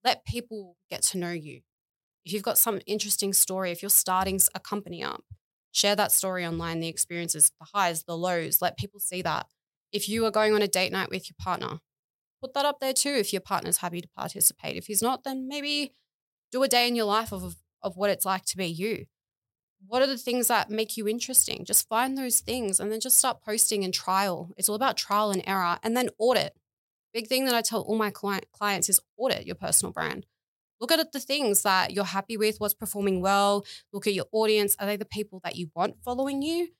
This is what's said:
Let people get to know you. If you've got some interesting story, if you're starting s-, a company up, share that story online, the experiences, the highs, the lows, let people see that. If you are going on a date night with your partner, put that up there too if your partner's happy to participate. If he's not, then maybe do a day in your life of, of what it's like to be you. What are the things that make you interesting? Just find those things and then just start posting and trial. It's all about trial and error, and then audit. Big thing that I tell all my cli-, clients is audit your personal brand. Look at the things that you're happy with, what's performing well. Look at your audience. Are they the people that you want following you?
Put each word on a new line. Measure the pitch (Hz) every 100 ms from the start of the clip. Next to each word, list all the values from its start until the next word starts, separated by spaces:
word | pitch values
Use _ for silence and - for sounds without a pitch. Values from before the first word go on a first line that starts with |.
Let | 247 262
people | - 240 240 220 185 175 _
get | 175
to | - 185
know | 175
you. | 170 151 131 _ _ _ _ _ _
If | 170
you've | 202
got | 202 -
some | - 202 -
interesting | 208 208 - 196
story, | 196 - 190 185
if | 170
you're | 202
starting | - - 185 190 190
s-, | -
a | -
company | - 208 196 175
up, | 69 60 _ - _ _ _
share | - 202
that | 208 208
story | - 190 185
online, | 170 165 170 165
the | 165
experiences, | 160 - 170 170 156 151 _
the | 160
highs, | 202 180 160
the | - 165
lows, | 180 175 160 -
let | 170 170
people | 202 202
see | - 180
that. | 175 156 - _ _ _ _
If | 208 196
you | 220 226
are |
going | 208 214
on | 214
a | 202
date | 185 190
night | 190 -
with | 190 -
your | -
partner, | 185 175 - 160 _ _ _ _ _ _
put | 262
that | 285
up | 285 285
there | 262
too | 262 285
if | 285 202
your | 190
partner's | - 185 - 185
happy | 180 175
to | 175 -
participate. | - 196 - - - 69
If | -
he's | 202
not, | 233 254
then | - 262 262
maybe | 294 285 294 285 _ _ _ _ _ _
do | 247
a | 226
day | 240 240
in | 240
your |
life | 214 208 226
of, | 196 180 165 _ _
of | 196 180
what | 202
it's | 190
like | 190 190 -
to | 180
be | 180
you. | 165 208 214 - _ _ _ _ _ _ _ 190
What | 247
are | 269
the | 254
things | 247 247 233
that | 226 -
make | 220 220 -
you | 208
interesting? | 233 - 254 - -
Just | 185 - -
find | 220 262 269
those | 262 233
things | - 240 208 185
and | 208
then | 220
just | 254 -
start | 262 -
posting | - 214 - 208
and | 185
trial. | - - 190 202 175 170 -
It's | 196
all |
about | 214 269 277
trial | - 208 214
and | 190 180
error, | 196 175 170
and | 226 233
then | 254 -
audit. | 226 233 143 _ _ _ _ _ _
Big | 226 214
thing | 254
that | 269
I | 240
tell | 226 226
all | - 220
my | 214
cli-, | 208 202 196 -
clients | _ 208 196 -
is | 190 _ -
audit | 254 - -
your |
personal | 180 185 165 185
brand. | 175 156 - - _ _ _ _ _
Look | 240
at | 320 320
the | 277
things | - 285 254 196
that | 208 190 -
you're | 185
happy | 190 190 190 226
with, | 214 214
what's | 208
performing | - 214 208 196 185
well. | 185 202 202 202 196 - _
Look | 202 -
at |
your | 190 -
audience. | 220 220 214 202 -
Are |
they | 202 208
the | 202
people | 208 208 185
that | 175 170
you | 170
want | - 190 -
following | - 247 269 277
you? | 294 339 349 _